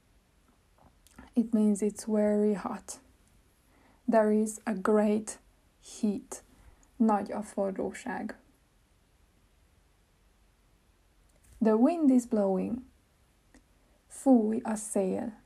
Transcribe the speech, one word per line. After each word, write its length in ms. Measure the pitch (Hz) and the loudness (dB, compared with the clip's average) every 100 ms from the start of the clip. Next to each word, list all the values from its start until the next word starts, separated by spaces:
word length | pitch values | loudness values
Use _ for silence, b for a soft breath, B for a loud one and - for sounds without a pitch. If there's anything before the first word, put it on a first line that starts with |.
| _ _ _ _ _ _ _ _ - _ _ - B | _ _ _ _ _ _ _ _ -20 _ _ -20 B
It 200 | - 226 | -4 0
means 280 | 214 214 202 | 2 2 2
it's 240 | 208 202 - | -2 -4 -4
very 480 | 214 208 208 208 | 0 2 2 0
hot. 460 | 196 - 202 - - - _ _ _ _ _ b b b b - | -2 -6 -10 -14 -20 -20 _ _ _ _ _ b b b b 0
There 220 | 226 214 | 2 4
is 260 | 214 214 - | 2 0 -4
a 100 | - | -8
great 680 | 190 185 214 208 214 214 - _ _ _ _ - - | -6 0 2 2 0 -4 -14 _ _ _ _ -20 -4
heat. 440 | 208 190 - - b b b b b - | -4 -4 -8 -18 b b b b b 0
Nagy 360 | 220 208 208 | 2 2 -2
a 100 | 208 | -8
forróság. 960 | 214 - 196 190 - 214 - 185 214 - _ _ _ _ _ _ _ _ _ _ _ _ _ _ _ _ _ _ _ _ _ _ _ _ _ _ _ _ _ _ _ - | -8 -4 -4 -4 -6 -8 -10 -8 -10 -14 _ _ _ _ _ _ _ _ _ _ _ _ _ _ _ _ _ _ _ _ _ _ _ _ _ _ _ _ _ _ _ -2
The 140 | 220 220 | 2 4
wind 340 | 262 339 294 | 4 4 4
is 160 | 254 247 | 4 2
blowing. 560 | 214 196 190 190 240 - _ _ _ _ _ _ - _ _ _ _ _ | 0 0 0 -4 -8 -10 _ _ _ _ _ _ -20 _ _ _ _ _
Fúj 520 | - - 254 214 220 | -2 4 4 4 -2
a 120 | 226 214 | -4 -6
szél. 580 | - 208 190 196 226 - | -4 -2 -2 -4 -6 -12